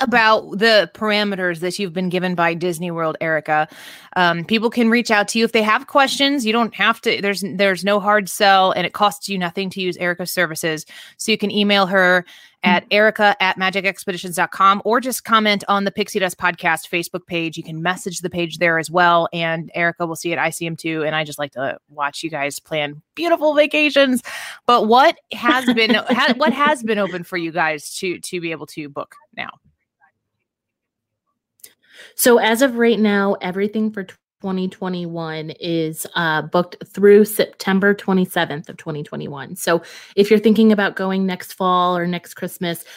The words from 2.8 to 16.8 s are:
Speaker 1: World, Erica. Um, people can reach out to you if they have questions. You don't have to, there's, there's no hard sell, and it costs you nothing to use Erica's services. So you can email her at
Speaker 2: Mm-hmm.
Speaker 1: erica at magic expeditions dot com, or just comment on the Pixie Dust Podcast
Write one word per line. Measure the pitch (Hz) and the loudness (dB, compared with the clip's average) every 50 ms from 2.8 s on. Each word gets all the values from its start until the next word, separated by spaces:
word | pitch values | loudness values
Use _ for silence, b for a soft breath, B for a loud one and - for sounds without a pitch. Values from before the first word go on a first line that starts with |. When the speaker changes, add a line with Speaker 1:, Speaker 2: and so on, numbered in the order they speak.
| 180 175 | -6 -6
Speaker 1:
World, | 165 165 165 160 156 - | -4 -4 -4 -4 -4 -4
Erica. | 165 165 160 151 147 - 151 151 151 - B B B B B B B B B | -4 -2 -2 -2 -2 0 0 0 0 -2 B B B B B B B B B
Um, | 180 180 170 170 170 165 | 0 2 2 2 0 -2
people | - 220 220 214 233 | -2 -2 0 0 0
can | - 247 233 226 | 0 0 2 2
reach | 220 240 233 - | 2 2 2 2
out | 226 208 202 202 | 2 0 0 0
to | - 226 | 0 0
you | 226 | 0
if | 226 - | 2 2
they | 226 214 | 2 2
have | 214 220 254 277 | 2 0 0 -2
questions. | - - 285 269 254 - - 277 277 285 294 226 | 0 2 2 2 2 2 0 0 0 0 0 0
You | 220 220 | 0 0
don't | 233 233 220 - | 0 0 -2 -2
have | - 196 220 226 - - | 0 0 0 0 0 0
to, | 233 156 - 196 | -2 -2 0 -2
there's, | 202 202 175 190 202 - | -2 -4 -4 -6 -6 -2
there's | 185 202 196 190 165 180 | 0 0 0 0 0 0
no | 202 208 208 | 0 0 0
hard | 190 208 208 214 196 175 | 2 2 2 2 0 -2
sell, | - - 208 196 196 190 190 190 - | -2 2 4 4 6 6 4 4 2
and | 170 175 | 0 -2
it | - - | -4 -2
costs | - 208 202 185 - - | 0 0 0 0 -2 -8
you | - 196 185 | -8 -6 -4
nothing | 180 170 - 196 196 185 | -4 -4 -4 -6 -6 -6
to | - 196 | -6 -6
use | 185 180 175 | -4 -4 -4
Erica's | 180 180 175 175 175 180 170 - | -4 -4 -4 -4 -4 -6 -6 -2
services. | 185 175 156 160 - - 165 156 156 - B B B B B B | -2 -2 -2 -2 -4 -4 -4 -4 -4 -6 B B B B B B
So | B - - 214 | B -2 -2 0
you | 208 | 0
can | 214 202 | 0 0
email | - 208 202 202 202 202 196 | 0 2 2 4 4 2 2
her | 180 202 190 185 180 180 180 175 B B B B B B B - | 2 2 4 4 4 4 2 0 B B B B B B B 0
at | 180 180 175 - | 2 2 2 2
Speaker 2:
Mm-hmm. | - 196 | 0 2
Speaker 1:
erica | 208 214 220 208 - 208 208 - - | 4 4 4 4 4 2 2 4 2
at | 190 185 190 190 | 0 0 0 0
magic | 190 190 180 196 180 | -2 -2 -2 -2 -2
expeditions | 196 185 - - 202 180 170 - 185 160 | -4 -4 -4 -6 -8 -8 -8 -8 -6 -4
dot | 185 175 156 | -2 -2 -2
com, | - - 190 196 202 208 - | 0 2 4 4 4 4 2
or | 208 226 262 | 0 0 0
just | 240 262 233 - - | 0 -2 -6 -8 -2
comment | - 226 220 214 214 202 196 - - | 0 2 2 4 2 0 0 0 0
on | 202 196 196 | 0 0 0
the | 196 | -2
Pixie | - - 202 - - 208 | -4 -4 -4 -4 -2 -2
Dust | 190 180 - - | -2 -2 -2 -2
Podcast | - 180 175 - - 170 165 156 | -2 -2 -2 0 0 0 0 0